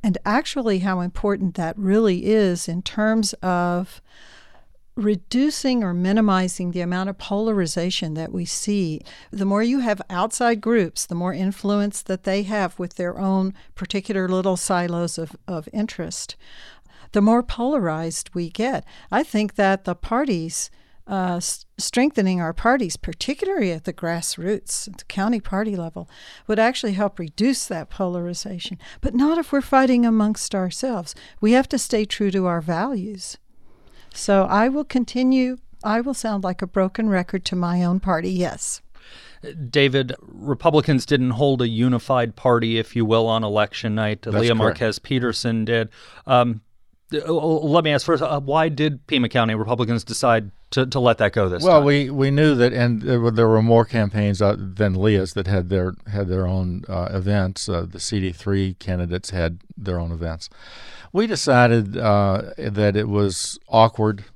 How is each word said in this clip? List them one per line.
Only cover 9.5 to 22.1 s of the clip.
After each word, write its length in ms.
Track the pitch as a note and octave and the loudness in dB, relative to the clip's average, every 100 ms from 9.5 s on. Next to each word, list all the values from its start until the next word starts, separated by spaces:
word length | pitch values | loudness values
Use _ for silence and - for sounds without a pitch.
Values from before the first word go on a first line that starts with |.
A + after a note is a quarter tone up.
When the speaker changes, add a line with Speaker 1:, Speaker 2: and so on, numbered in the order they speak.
| G3+ | 2
Speaker 1:
you 160 | A#3 C4+ | 2 0
have 240 | A#3+ G3+ - | 0 -4 -4
outside 500 | F3+ A3 - A#3+ A3+ | -4 -2 0 0 0
groups, 460 | G#3+ A#3 E3+ - - | 2 2 0 -4 -6
the 80 | F3 | -4
more 180 | F3+ | -4
influence 680 | F#3 F#3+ G3 G3+ G#3 G3+ - | -2 -4 -2 -2 0 -2 -6
that 220 | - F#3 - | -6 -6 -2
they 180 | G3 | -2
have 340 | G3 G#3+ F3+ - | -2 -2 -4 -4
with 200 | F3 - | -10 -6
their 200 | F3 - | -6 -2
own 380 | F#3+ F#3+ F#3+ G3 - | 0 0 0 -6 -20
particular 560 | - F#3 G3+ F#3+ F#3+ F#3 | -12 -6 -6 -2 -2 0
little 280 | F#3 F#3+ F3+ | 0 0 -2
silos 600 | - F3+ F3 E3+ E3+ - | 0 -2 0 -2 -4 -6
of, 180 | D#3+ - - | -10 -12 -10
of 200 | E3+ D3+ | -10 -6
interest. 640 | G#3+ A3 - E3 - - - - - - - - - - | -4 -4 -6 -10 -8 -12 -16 -20 -20 -20 -20 -20 -20 -2
The 80 | G#3+ | 2
more 200 | G#3 A#3 | 4 4
polarized 880 | A#3+ - A#3+ D4 F3 D#3 E3 E3+ - | 0 -4 0 0 0 -2 -6 -8 -8
we 160 | F3+ E3+ | -8 -8
get. 340 | - A#3+ F3 - - - | -4 -4 -4 -8 -20 -4
I 140 | G#3 | -2
think 320 | D#4+ G#3+ G#3 - | 0 -2 -2 2
that 300 | G3 F#3+ - | 2 2 -2
the 100 | E3+ | -8
parties, 720 | - A#3 C#4+ F3 D#3+ - - - _ - - | -2 -2 0 -2 -4 -8 -10 -14 _ -20 -6
uh, 300 | F#3+ F3+ F3 | -4 -2 -2
s-, 280 | - - - - | -4 -8 -12 -10
strengthening 640 | - B3 C#4+ | -2 2 2